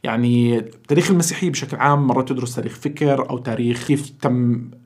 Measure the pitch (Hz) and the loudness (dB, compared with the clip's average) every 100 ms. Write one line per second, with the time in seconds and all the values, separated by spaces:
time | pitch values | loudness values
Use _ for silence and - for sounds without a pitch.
0 | - 113 120 120 120 117 107 - - 147 | -4 0 2 4 4 2 -2 -12 0 2
1 | 175 180 - - 180 135 123 139 139 143 | 4 2 2 -2 -4 -4 -6 0 2 4
2 | 135 123 127 127 123 - 117 - 143 143 | 4 2 0 -2 -4 -6 -8 -6 -8 -2
3 | 147 135 - 123 123 113 120 120 - 147 | 0 2 -2 -6 -6 -2 -2 -2 0 -2
4 | 147 - 139 123 120 120 120 - | -2 -6 -2 0 0 0 -4 -16